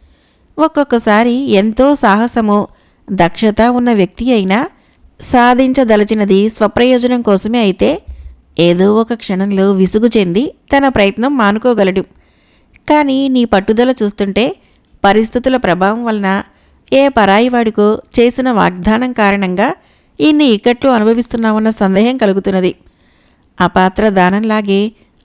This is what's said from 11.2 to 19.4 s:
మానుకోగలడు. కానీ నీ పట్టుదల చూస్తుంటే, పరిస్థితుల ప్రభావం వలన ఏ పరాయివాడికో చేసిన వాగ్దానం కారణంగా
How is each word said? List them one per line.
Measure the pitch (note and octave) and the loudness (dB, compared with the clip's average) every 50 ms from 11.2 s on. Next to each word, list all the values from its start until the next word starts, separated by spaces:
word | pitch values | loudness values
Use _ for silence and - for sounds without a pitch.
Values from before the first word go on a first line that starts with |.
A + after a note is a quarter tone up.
| A#3 C#4 D4 | -4 -2 0
మానుకోగలడు. | B3+ G#3+ G3+ G#3 A3 - B3 A#3+ G#3+ G3 F#3 F#3 F#3+ - - _ _ _ _ _ _ _ _ _ _ _ _ _ _ - - | 0 0 0 0 0 0 0 0 2 0 0 0 -4 -6 -8 _ _ _ _ _ _ _ _ _ _ _ _ _ _ -2 0
కానీ | D4+ D4+ D4 C#4 C4 C4+ C#4 C4+ | 0 0 2 0 0 -2 0 0
నీ | B3+ B3 A#3+ | 0 0 0
పట్టుదల | A#3 G#3+ F#3+ F#3+ - A3 A3+ B3 B3+ B3+ - | 2 0 0 0 0 0 0 0 0 0 -2
చూస్తుంటే, | G#3+ G#3 - - G3+ G3 F#3 G3+ A#3+ D4+ G4 _ _ _ _ _ _ _ _ _ - | -4 -4 -4 -4 -6 -4 -2 -2 -2 -2 -4 _ _ _ _ _ _ _ _ _ 0
పరిస్థితుల | G3+ G3 G#3+ A3+ A3 - B3 - C4 B3+ | 2 2 2 0 -2 -4 -4 -2 -2 -2
ప్రభావం | B3 B3 F#3+ E3+ F3+ F#3+ G3+ A3 A#3+ A#3+ | 0 0 0 -2 0 0 -2 -2 -4 -4
వలన | A3+ G#3+ G#3 G3 F#3+ F#3+ G3+ - _ _ _ _ _ _ _ _ - | -6 -4 -4 -2 -2 -4 -4 -6 _ _ _ _ _ _ _ _ -2
ఏ | C#4+ C4+ C#4 C#4 | 0 2 2 2
పరాయివాడికో | - A#3 G3+ F#3+ G3 G#3+ A#3+ B3+ B3 A#3+ A3+ A3 A3 G#3 G#3 G#3+ A3 - - _ - B3 | 2 2 2 4 4 2 2 0 0 0 -2 -2 0 0 0 0 0 -2 -6 _ 0 2
చేసిన | A#3 B3 - - B3+ C4 | 2 2 0 -2 -2 -2
వాగ్దానం | A#3 G3 F3 F3 F3+ F3+ F3 G#3+ A3 A#3 B3+ B3+ | 0 0 0 0 -2 -2 -2 -2 0 0 -2 -4
కారణంగా | A#3+ A3+ G#3 G3 G3+ G3+ | -2 -2 0 0 0 -2